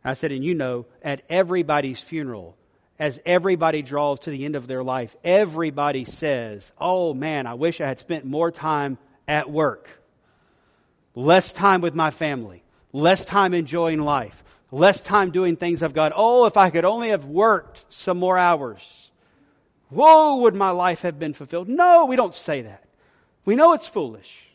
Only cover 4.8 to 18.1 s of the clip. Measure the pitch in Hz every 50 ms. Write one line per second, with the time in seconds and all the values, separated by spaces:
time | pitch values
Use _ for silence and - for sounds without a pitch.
4.8 | 127 127 127 131 120 110 _ _ - 170 180 202 214 180 151 160 165 156 139 143
5.8 | 147 147 139 135 127 - - - 165 151 139 127 117 110 104 104 - _ _ _
6.8 | 160 175 185 185 180 165 139 131 147 160 156 143 131 120 120 123 147 170 165 -
7.8 | 156 139 127 - - - 170 156 139 131 139 151 170 170 165 - 151 156 156 147
8.8 | 143 139 131 - _ _ _ _ _ - 151 151 - 143 147 160 165 - 107 -
9.8 | _ - - _ _ _ _ _ _ _ _ _ _ _ _ _ _ _ _ _
10.8 | _ _ _ _ _ _ _ 120 127 151 175 190 185 - - - 180 202 190 180
11.8 | 170 170 147 165 160 156 - - 165 151 143 127 113 101 90 87 _ _ _ _
12.8 | _ _ - 139 151 170 190 185 - - 180 202 196 185 180 175 165 127 147 170
13.8 | 170 165 160 156 147 147 147 135 117 104 - _ _ _ _ _ _ _ - 135
14.8 | 170 196 196 - - - 196 208 196 180 156 180 185 180 165 165 175 175 170 160
15.8 | 165 156 139 156 156 151 151 165 214 233 240 247 240 214 - 208 190 180 151 170
16.8 | 165 185 220 233 233 226 214 170 139 135 151 175 214 226 214 175 - - - -
17.8 | _ _ - - - 196